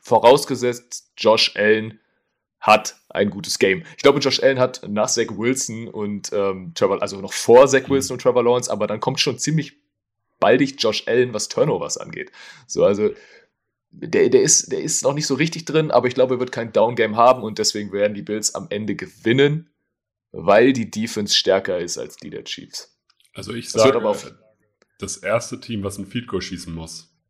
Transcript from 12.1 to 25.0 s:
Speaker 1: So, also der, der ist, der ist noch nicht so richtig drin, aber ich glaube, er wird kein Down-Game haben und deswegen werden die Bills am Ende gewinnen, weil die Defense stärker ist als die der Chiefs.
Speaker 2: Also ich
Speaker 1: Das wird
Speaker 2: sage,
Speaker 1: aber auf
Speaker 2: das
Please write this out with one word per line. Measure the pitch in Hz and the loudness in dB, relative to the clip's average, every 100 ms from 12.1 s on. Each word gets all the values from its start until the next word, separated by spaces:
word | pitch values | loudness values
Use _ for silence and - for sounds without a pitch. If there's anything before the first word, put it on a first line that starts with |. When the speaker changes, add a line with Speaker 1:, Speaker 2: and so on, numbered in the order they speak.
| - - - - - _ | -14 -14 -18 -20 -20 _
Speaker 1:
So, | - 87 | 0 2
also | 101 107 - - - _ _ _ _ _ | 2 -2 -4 -16 -20 _ _ _ _ _
der, | - 165 - 117 | -16 -4 2 4
der | 123 | 4
ist, | 147 - - | 4 2 0
der | 80 | -6
ist | 156 - | -4 -2
noch | 131 | -2
nicht | 143 - | -2 -4
so | 139 | -2
richtig | 165 165 - | -2 -4 -2
drin, | 156 156 | -2 2
aber | 123 127 | 0 0
ich | 135 | 0
glaube, | 127 123 | 0 0
er | |
wird | 127 | -4
kein | 120 117 | -6 -2
Down-Game | 107 113 120 110 107 | 2 2 2 -2 4
haben | 120 127 | 4 4
und | 107 104 | -2 -4
deswegen | 104 107 101 | -4 -4 -6
werden | 101 104 101 | -2 -2 -2
die | |
Bills | - 107 - - | -8 -6 -6 -8
am | 87 | -8
Ende | 104 110 101 | -8 -6 -8
gewinnen, | 92 _ 113 131 143 151 - _ _ _ _ _ _ | -10 _ 0 4 4 2 -8 _ _ _ _ _ _
weil | - 82 104 127 | -4 4 6 6
die | 127 107 | 2 -4
Defense | 107 110 110 104 - | -6 -6 -6 -2 0
stärker | 104 95 98 90 | 2 0 0 -6
ist | 87 - | -6 -8
als | 62 - | -12 -14
die | 78 | -16
der | 78 | -14
Chiefs. | - - 85 - - _ _ _ _ | -14 -16 -14 -18 -18 _ _ _ _
Speaker 2:
Also | - 95 | -16 -12
ich | 117 - | -12 -6
Speaker 1:
Das | 113 | 4
wird | 110 | 4
Speaker 2:
sage, | 120 | 4
Speaker 1:
aber | 107 | -2
auf | 98 - - _ _ _ _ _ | -4 -8 -20 _ _ _ _ _
Speaker 2:
das | _ | _